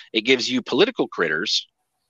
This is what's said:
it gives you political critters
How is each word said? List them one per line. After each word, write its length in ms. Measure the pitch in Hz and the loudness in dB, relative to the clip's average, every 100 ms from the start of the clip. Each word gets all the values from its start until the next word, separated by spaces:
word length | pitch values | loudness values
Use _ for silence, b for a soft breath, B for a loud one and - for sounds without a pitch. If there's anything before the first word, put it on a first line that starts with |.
| B | B
it 100 | 113 | -2
gives 280 | 113 127 117 | 2 2 2
you 120 | 127 | -4
political 460 | - 123 226 - 123 | 0 2 2 0 -4
critters 600 | - 82 78 107 - - _ _ _ | -2 -2 -2 -2 -4 -4 _ _ _